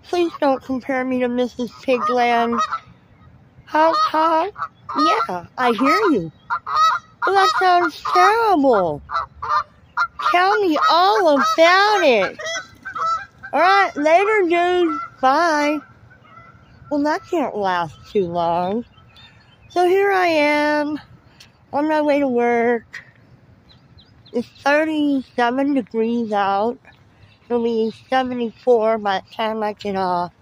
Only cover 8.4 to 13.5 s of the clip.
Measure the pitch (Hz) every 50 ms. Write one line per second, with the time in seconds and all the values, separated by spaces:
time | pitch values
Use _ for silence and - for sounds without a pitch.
8.4 | 453 440 381 302 269 269 240 202 180 165 147 143 - - - - - - _ -
9.4 | - - 1077 - - - _ _ _ _ _ - - 1077 _ - - - - 349
10.4 | 370 381 427 427 403 349 302 277 - - 311 330 359 392 427 440 370 320 294 269
11.4 | - - 320 320 330 339 359 381 403 427 427 392 349 285 233 208 185 - - -
12.4 | - 640 679 - 1077 1077 - - - 1077 1077 - - 1077 1077 1077 - - _ -
13.4 | - -